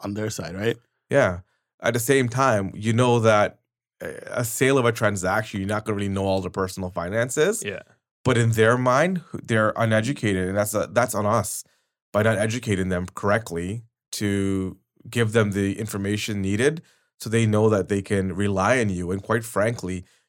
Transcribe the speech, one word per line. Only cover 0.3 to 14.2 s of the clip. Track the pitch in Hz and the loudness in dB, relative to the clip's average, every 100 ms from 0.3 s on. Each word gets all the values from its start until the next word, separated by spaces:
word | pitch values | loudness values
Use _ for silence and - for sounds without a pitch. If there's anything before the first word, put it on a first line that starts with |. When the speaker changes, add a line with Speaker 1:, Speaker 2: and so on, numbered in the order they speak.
| - 85 90 | -6 -8 -4
Speaker 1:
right? | 113 120 _ _ - | -4 -4 _ _ -2
Speaker 2:
Yeah. | 139 113 90 - _ _ _ | 2 2 0 -10 _ _ _
At | - | -2
the | 117 | 0
same | 113 139 123 | 2 2 2
time, | 120 135 107 98 | 2 2 2 -2
you | - 107 | -4 0
know | 117 123 120 | 2 4 4
that | 110 107 101 - _ _ _ - | 6 6 4 -2 _ _ _ -16
a, | 90 - - | -14 -12 -8
a | - 117 | -4 -4
sale | - 131 139 | 0 2 4
of | 120 | 2
a | |
transaction, | 113 107 101 90 104 110 101 | 2 0 0 0 -2 -2 -4
you're | 98 | -4
not | 104 | -4
gonna | - 101 | -4 -4
really | 101 | -2
know | 98 98 | -2 0
all | 95 | 0
the | 92 | -2
personal | 101 92 95 90 | -4 -4 -4 -8
finances. | 90 85 110 117 - 165 226 104 | -6 -4 -2 -2 0 0 0 -6
Speaker 3:
Yeah. | 90 - _ _ _ | -10 -14 _ _ _
Speaker 2:
But | 120 117 | 0 2
in | 113 | 2
their | 113 110 123 | 4 4 4
mind, | 127 127 175 185 - - | 4 4 2 -2 -8 -12
they're | - 113 107 - | -2 0 2 2
uneducated, | 113 110 113 143 107 92 92 | 2 2 0 -2 0 0 0
and | 101 | 0
that's, | 107 107 - | -2 -2 -2
that's | 104 123 | 0 0
on | 104 104 | 0 0
us | 113 95 - - _ _ _ _ | 0 -2 -8 -14 _ _ _ _
by | 101 | 0
not | 107 92 | 2 2
educating | 110 120 117 95 92 | -2 -4 -2 -2 0
them | 90 90 | -2 -4
correctly | - 101 101 - 82 90 117 - _ _ | -4 0 0 -2 -6 -6 -8 -12 _ _
to | - | -4